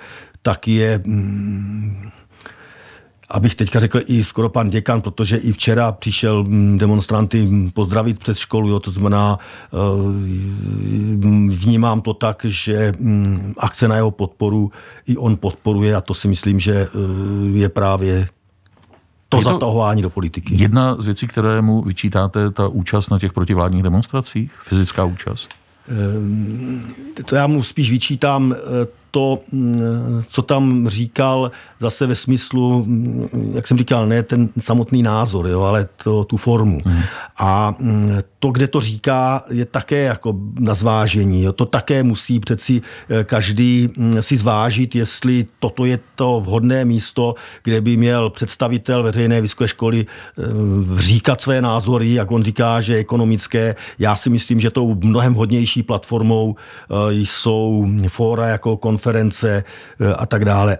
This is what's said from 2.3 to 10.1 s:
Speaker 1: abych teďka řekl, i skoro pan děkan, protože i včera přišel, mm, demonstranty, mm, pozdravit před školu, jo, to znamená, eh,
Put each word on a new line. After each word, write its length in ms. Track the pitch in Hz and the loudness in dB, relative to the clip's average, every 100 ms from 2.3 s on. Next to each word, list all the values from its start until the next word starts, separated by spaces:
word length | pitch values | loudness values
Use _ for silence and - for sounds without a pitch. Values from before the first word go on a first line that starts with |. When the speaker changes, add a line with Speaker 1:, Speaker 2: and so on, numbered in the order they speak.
| - - - - - - - _ _ - | -20 -20 -20 -20 -20 -20 -20 _ _ -6
Speaker 1:
abych 260 | 98 110 - | 0 0 2
teďka 240 | - 117 | 0 2
řekl, 220 | 110 123 - | 2 0 0
i 180 | 117 | 0
skoro 260 | 104 - 113 | 0 -2 0
pan 200 | 120 107 | 0 0
děkan, 320 | 110 101 113 | 0 0 -2
protože 360 | 101 - 101 113 | -2 -4 0 0
i 140 | 117 | 0
včera 400 | 98 - 113 117 | 0 0 2 0
přišel, 520 | 101 107 - 113 104 | -2 -4 -2 0 0
mm, 340 | 98 104 101 98 | 2 4 4 4
demonstranty, 680 | 104 104 - 107 104 113 101 | 4 2 2 0 2 2 2
mm, 260 | 101 92 | 2 0
pozdravit 480 | 107 92 110 113 104 | -2 0 0 0 -2
před 180 | - 101 | -4 -4
školu, 320 | - 110 104 | -2 -2 0
jo, 100 | 101 | 0
to 120 | 101 | -2
znamená, 480 | 92 101 101 104 98 - - - | -2 2 2 2 0 -6 -20 -10
eh, 40 | 92 98 98 98 | -2 0 0 -2